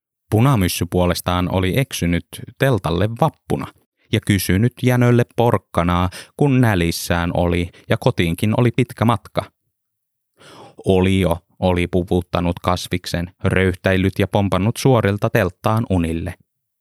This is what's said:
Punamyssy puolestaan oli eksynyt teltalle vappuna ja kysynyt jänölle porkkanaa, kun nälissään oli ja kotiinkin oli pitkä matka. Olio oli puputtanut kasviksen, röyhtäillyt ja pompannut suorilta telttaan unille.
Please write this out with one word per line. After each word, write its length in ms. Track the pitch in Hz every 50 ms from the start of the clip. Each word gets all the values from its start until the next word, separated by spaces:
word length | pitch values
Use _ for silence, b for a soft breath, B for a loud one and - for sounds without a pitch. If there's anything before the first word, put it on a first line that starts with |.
| _ _ _ _ _ -
Punamyssy 540 | - 107 117 139 143 107 92 85 - - 90 85
puolestaan 640 | - 90 90 87 87 - - - 90 90 90 87 -
oli 240 | 92 92 92 87 131
eksynyt 460 | 139 - - - - 87 87 85 - _ - - - - - -
teltalle 500 | 139 135 131 101 - - 85 87 92 110 117 117
vappuna 460 | 160 151 - _ _ - 80 - - - - _ _ _ _ _ _ -
ja 80 | - 107 - -
kysynyt 460 | 104 95 - - 90 95 110 123 - - -
jänölle 420 | 123 123 123 123 120 120 120 120 - -
porkkanaa, 760 | - 117 123 120 - _ _ - - 85 87 87 87 90 90 B B B B B -
kun 240 | 147 143 131 127
nälissään 680 | 127 113 104 90 85 85 85 - - - 90 85 85 85 87
oli 360 | 82 87 87 85 87 87 85 B B B B
ja 80 | - -
kotiinkin 560 | - 131 - - 90 85 82 - - 107 110 -
oli 140 | 123 120
pitkä 340 | - - 123 - - - 107
matka. 460 | 113 117 104 - - - - - - _ _ _ _ _ _ _ _ _ _ _ _ _ _ _ _ _ B B B B B B B B B -
Olio 520 | - 95 92 92 95 95 95 92 82 82 87 _ _ _ -
oli 280 | 92 92 90 87 87 85
puputtanut 720 | - 92 87 95 92 90 87 _ - 87 87 87 87 -
kasviksen, 720 | - 92 90 90 - - - 90 - - - 87 87 87 - _ -
röyhtäillyt 680 | 95 92 90 95 92 87 - - 98 95 92 92 95 - -
ja 80 | 101 -
pompannut 500 | - 107 98 98 92 92 92 110 117 -
suorilta 520 | - 139 131 113 101 98 101 101 - 113
telttaan 560 | - 120 101 87 - _ - 110 110 110 117 -
unille. 440 | 95 90 82 80 82 82 87 92 87 - _ _ _ _ _ _ _ _